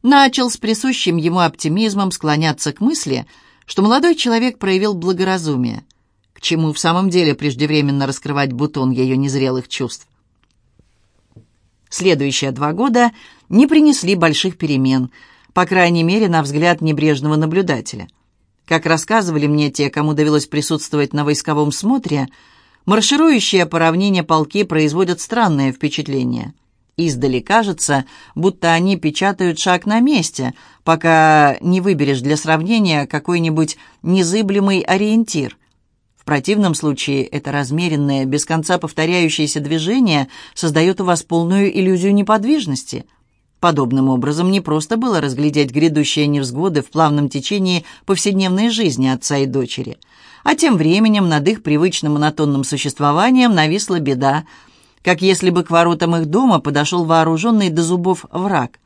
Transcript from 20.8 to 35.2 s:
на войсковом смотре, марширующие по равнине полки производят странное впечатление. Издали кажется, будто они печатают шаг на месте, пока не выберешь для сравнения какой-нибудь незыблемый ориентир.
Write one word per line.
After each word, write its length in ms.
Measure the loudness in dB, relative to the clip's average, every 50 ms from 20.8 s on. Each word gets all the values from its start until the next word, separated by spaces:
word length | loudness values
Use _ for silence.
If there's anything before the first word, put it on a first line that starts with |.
| -4 -4 -2 -2 -2 0
на 140 | -2 -2 -2
войсковом 480 | 0 -2 -2 -2 -4 -2 0 0 -2 -2
смотре, 560 | -4 -2 -2 -2 -2 -2 -2 -4 -4 -4 -6 _ _ _ _ _ _ _ _ _ _ _
марширующие 800 | 0 0 2 2 0 2 2 4 4 4 2 0 0 0 0 0
по 100 | 0 0
равнине 460 | 0 2 2 2 2 0 0 0 0 0
полки 400 | 0 0 0 0 0 -2 -2 -2
производят 580 | 0 0 0 0 0 2 0 0 0 0 -6
странное 500 | -6 -6 -2 0 0 2 2 2 0 -2
впечатление. 840 | -2 -2 -4 -4 -4 -4 -6 -4 -4 -4 -2 -4 -4 -6 -8 -10 -14 _ _ _ _ _ _ _ _
Издали 420 | -4 -2 -2 -2 -2 -2 -2 -2 -2
кажется, 680 | -2 0 0 0 0 0 -4 -4 -2 -2 -2 -2 -2 -6 -16 -20 -20 -14 _
будто 400 | -2 -2 -2 -2 _ 0 0 2
они 240 | 2 2 0 0
печатают 640 | 0 -2 -4 -2 0 -2 -2 0 0 -2 -2 -2 -2
шаг 260 | 0 0 0 0 0
на 140 | 0 0 2
месте, 560 | 2 2 2 0 -2 -2 -6 -6 -6 -6 -6 -10 -20 -20 _ _ _
пока 760 | 0 0 2 2 2 4 4 6 6 6 6 4 4 2 0
не 180 | 0 0 0 0
выберешь 420 | 2 0 0 2 2 0 0 -2
для 140 | 0 -2 -2
сравнения 720 | -2 0 0 0 0 0 0 0 2 2 2 0 0 -2
какой-нибудь 720 | -2 -6 -6 -4 -2 -2 0 0 0 0 0 0 -2 -2 -12 -18 -20 _ _
незыблемый 760 | -2 0 2 2 2 2 0 -2 0 0 0 0 2 2 0 0
ориентир. 800 | 0 0 0 0 0 2 2 0